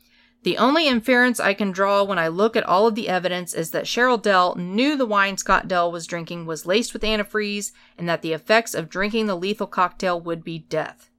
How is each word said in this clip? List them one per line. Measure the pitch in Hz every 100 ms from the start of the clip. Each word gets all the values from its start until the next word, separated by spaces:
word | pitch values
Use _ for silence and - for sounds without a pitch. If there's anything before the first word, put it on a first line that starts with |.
| _ _ _ _
The | 180 -
only | 240 320 302
inference | 240 262 247 247 -
I | -
can | 202 196
draw | 180 196 202
when | 196 185
I | 165
look | 170 220 220
at |
all | - 180 226
of | 220
the | -
evidence | 180 175 180 180
is | - 165
that | 160
Cheryl | - 233 254 240
Dell | 214 185 180 -
knew | 175 202 277 285
the | 233
wine | 202 196 190
Scott | - 185 -
Dell | 180 175
was | 170 165
drinking | 170 160 175 160
was | 156 170
laced | 208 233
with | -
antifreeze | 214 214 202 214 208 208 202 - _ -
and | 170
that | 160
the | 165
effects | 160 - 220 233
of | 185 160
drinking | 180 208 226 214
the | 175
lethal | 190 208 196
cocktail | - 180 - 190 175
would | 170 165
be | 170 165
death." | - 156 - - _